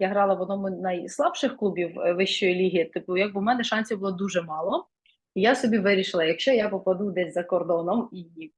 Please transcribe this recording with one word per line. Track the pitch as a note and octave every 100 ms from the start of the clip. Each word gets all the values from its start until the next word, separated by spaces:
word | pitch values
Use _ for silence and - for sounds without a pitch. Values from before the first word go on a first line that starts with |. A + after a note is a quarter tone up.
я | F#3+
грала | G3+ G3
в | F3+
одному | F#3 G3 G3
з | F3+
найслабших | F#3 F3+ F3 - D#4 - C4+ -
клубів, | G#3 F3 E3+ E3+
е, | F3
вищої | F3 F#3+ - F#3+
ліги, | F3+ F#3 F3+
типу, | D#3+ F3 F3 F3+
якби | G3+ G3
в |
мене | G#3 B3
шансів | A#3 A3 A3 G#3
було | G3
дуже | F3+ G3 F3+
мало. | E3 D#3 F3 D#4 - _ _ _ _
І | -
я | G#3+
собі | B3+ A#3+ A3
вирішила: | G3 G3 F#3+ F3+
якщо | D#3+ E3 -
я | B3 G#3
попаду | F#3+ F#3+ F#3 G#3
десь | F3+ E3
за | F3
кордоном | F3 F3+ E3+ E3+ E3+ A3+ A#3
і, | F#3 E3 E3 D#3